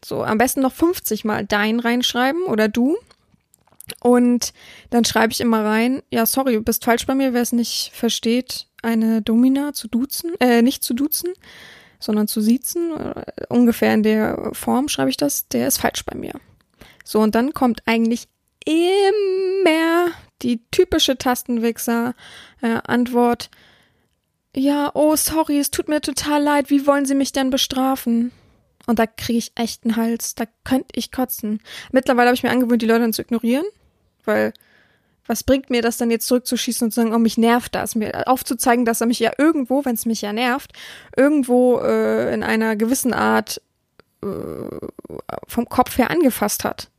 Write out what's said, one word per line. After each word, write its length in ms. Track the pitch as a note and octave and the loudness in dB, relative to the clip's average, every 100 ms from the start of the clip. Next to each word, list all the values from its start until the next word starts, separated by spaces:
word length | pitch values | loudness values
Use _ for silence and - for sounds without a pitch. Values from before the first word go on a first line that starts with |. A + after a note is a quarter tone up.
So, 200 | - - | -8 -6
am 140 | - A3 | -2 0
besten 240 | B3 - | 0 2
noch 120 | C4 | -2
fünfzig 520 | - E4 F#4 - G#3+ A3 | 0 0 0 -4 -4 -4
Mal 200 | G#3+ G#3 | -4 -2
dein 340 | G#3 G#3+ A#3 | 0 0 0
reinschreiben 640 | A#3 A#3+ B3 A#3+ B3+ E4 | 0 0 0 0 0 0
oder 240 | F#4 A3 G#3+ | -2 0 0
du. 300 | A3+ B3 F#4+ _ _ _ _ _ _ _ _ - - | 2 0 0 _ _ _ _ _ _ _ _ -20 -2
Und 520 | A#3+ B3 B3 B3 - - - - - | 4 4 4 2 -2 -10 -20 -20 -2
dann 140 | A#3+ | 0
schreibe 300 | A#3 A3 A3+ | 2 2 0
ich 80 | - | 0
immer 220 | A#3+ A3+ | 0 0
rein, 400 | G#3+ G#3+ A#3+ C4+ - | 2 0 0 -2 -4
„Ja, 160 | A#3 A3+ | -2 0
sorry, 280 | - C4+ | 0 0
du 80 | A3 | 0
bist 240 | A3 A3+ - | 0 -2 0
falsch 200 | A#3 - | 0 0
bei 100 | C4+ | 0
mir, 180 | C4+ | 0
wer's 180 | A#3+ A#3+ | 0 0
nicht 400 | A#3+ A#3 - - | -2 -2 -4 -8
versteht, 760 | - A#3 - A3+ A#3+ B3+ - - _ | -4 -4 -2 0 0 -2 -10 -14 _
eine 400 | A#3 A3+ A3 A3+ | -2 0 2 0
Domina 520 | G#3 A3+ B3+ C4+ D4 | 2 4 4 4 -2
zu 160 | C#4+ A3+ | -6 -4
duzen, 420 | A3+ C4+ - E4+ E4+ | -2 -2 -6 -8 0
äh, 220 | B3 A#3 | 4 4
nicht 220 | A#3 C#4 | 4 0
zu 100 | - | -4
duzen, 400 | A#3+ C#4+ - F4 F#4 - - - - - _ | -2 -2 -4 -6 -10 -16 -20 -20 -20 -20 _
sondern 300 | - G#3+ G#3+ | -2 0 0
zu 100 | - | 0
siezen.“ 540 | G#3+ B3 - E4+ E4+ D#4 | 2 2 0 -4 -4 -4
Äh, 260 | - - - - - | -8 -10 -12 -12 -2
ungefähr 440 | A#3+ B3 A3+ A3 | 2 4 4 2
in 100 | A3 | 4
der 480 | G#3+ G#3+ G#3+ - - | 2 2 0 -2 -6
Form 340 | - - A#3 D4 | -6 -2 0 0
schreibe 220 | - C4+ | -2 -2
ich 80 | C4 | 0
das, 320 | C#4+ - - | -2 -2 -4
„der 180 | B3 A#3+ | -2 -2
ist 120 | - | 0
falsch 260 | - - - | -2 -4 -10
bei 100 | - | -10
mir.“ 180 | - - _ _ _ _ - _ | -12 -14 _ _ _ _ -20 _
So, 160 | - G#3+ | -4 0
und 160 | A3 A3 | 2 2
dann 180 | B3+ | -2
kommt 280 | - B3+ A3 - | 0 0 0 -2
eigentlich 440 | A3+ A3+ A#3+ - _ _ _ - | 0 2 -2 -6 _ _ _ -2
immer 1500 | D#4+ F4 G4 G4 G#4+ G4 F#4 F#4+ F#4+ F4 D#4 E4 E4+ F4 - - _ | 2 2 4 2 2 0 0 -2 2 2 2 2 2 0 -4 -20 _
die 180 | B3 A#3+ _ | -4 -4 _
typische 460 | - F#4 D#4+ - B3+ | 0 2 2 0 0
Tastenwichser, 1000 | C4 B3 - A#3+ A#3 A3+ - A#3 A#3 A#3+ - - - _ | 0 -2 -2 -2 -2 -4 -2 -2 -2 -6 -16 -20 -20 _
äh, 180 | A3+ A3+ - | -2 -2 -2
Antwort, 640 | A#3+ B3 A#3+ A#3+ A#3+ - _ _ _ _ _ _ _ _ _ _ - | -2 0 2 2 0 -6 _ _ _ _ _ _ _ _ _ _ -2
„Ja, 360 | C4+ C#4+ C#4+ | 0 0 -2
oh, 240 | - D4+ D#4 | 2 2 2
sorry, 420 | - D#4 D#4 C#4+ | 0 -2 0 0
es 120 | C#4+ | -2
tut 180 | - F4 | -4 -2
mir 100 | D4+ | -2
total 420 | D4+ C#4 - D4 | -2 -6 -2 0
leid, 280 | D4 D4 C#4 | 2 2 2
wie 180 | C#4+ C#4+ | 2 4
wollen 180 | C#4+ C4+ | 2 2
Sie 100 | C#4 | 0
mich 180 | C4+ | 0
denn 160 | - C4 | -2 -2
bestrafen?“ 840 | C4 - C4 C4 C4+ - A#3 A#3+ - _ _ _ _ - | 0 -2 -2 0 0 0 0 -2 -6 _ _ _ _ -2
Und 140 | A3+ | 0
da 80 | A3+ | 0
kriege 320 | - - A#3 | -2 -4 -4
ich 140 | - - | -4 -6
echt 300 | A#3 - A#3 | -8 -4 -4
einen 100 | A3 | -2
Hals, 400 | A3+ A#3 - - | -2 -2 -6 -8
da 80 | A#3 _ - | -10 _ -2
könnte 240 | C4 - - | -2 -2 -8
ich 180 | - | -8
kotzen. 480 | - B3+ - G#3 G#3+ - - - | -4 -4 -4 -4 -6 -8 -20 0
Mittlerweile 340 | B3+ C4 B3 B3 | 0 2 4 4
habe 80 | B3 | 4
ich 80 | |
mir 80 | B3+ | 2
angewöhnt, 300 | B3 A#3+ A#3+ | 0 2 2
die 40 | A3 | 4
Leute 140 | A3+ | 2
dann 140 | A#3 | 2
zu 80 | A3 | -2
ignorieren, 420 | - A3+ A3+ B3+ F#4+ - _ _ _ _ - | -4 -2 0 0 -2 -8 _ _ _ _ -2
weil 260 | G#3+ G#3+ - _ _ _ _ _ _ _ | 0 0 -4 _ _ _ _ _ _ _
was 200 | A3 - | -6 2
bringt 240 | C4+ - | 0 2
mir 120 | A#3+ | 0
das 140 | A#3 A#3 | 0 -2
dann 160 | A#3 | 0
jetzt 160 | A3+ - | 0 0
zurückzuschießen 600 | B3 - A#3 - A3+ A#3 | 0 0 -4 -2 -2 -2
und 40 | |
zu 80 | G#3+ | 0
sagen, 160 | A3+ A3+ | 0 2
„Oh, 20 | |
mich 200 | A3+ - | 2 4
nervt 360 | A3+ A#3+ - - | 4 2 0 -6
das“, 200 | - A#3 | -4 -4
mir 320 | G#3+ - - | -4 -6 0
aufzuzeigen, 560 | B3+ - B3 - A#3+ | 0 0 -2 2 2
dass 160 | A#3+ A#3 | 2 0
er 80 | A#3 | 0
mich 120 | A#3+ | 0
ja 120 | A3+ - | -2 2
irgendwo, 480 | D4 D#4+ B3 C4 C#4 | 2 2 0 -2 0
wenn's 200 | A3+ A#3 | -4 -2
mich 160 | A3 | -4
ja 120 | G#3 | -4
nervt, 400 | G#3+ B3+ C4 - - - - - - | -2 -2 -2 -6 -20 -20 -20 -10 2
irgendwo, 640 | C#4 D4+ B3+ B3 B3+ B3 | 4 4 4 4 4 4
äh, 540 | - A3 A3 A3 A#3 | 2 0 2 0 0
in 100 | A3 | -2
einer 320 | - A3 A3+ G#3+ | -2 0 0 0
gewissen 380 | A3+ C4 B3 | 0 0 0
Art, 480 | - G#3+ A3 G#3+ - _ _ _ _ _ _ | 0 2 2 0 -10 _ _ _ _ _ _
äh, 60 | G3 E2 - - - - - - - - - - - | -10 -8 -8 -10 -10 -10 -12 -16 -16 -16 -12 -12 -8
vom 220 | - A#3+ | -6 -4
Kopf 280 | - B3+ - | 0 0 0
her 140 | B3 | 0
angefasst 540 | E4 C#4+ - G#3 - - | 2 2 2 -4 -2 -6
hat. 240 | - - | -8 -14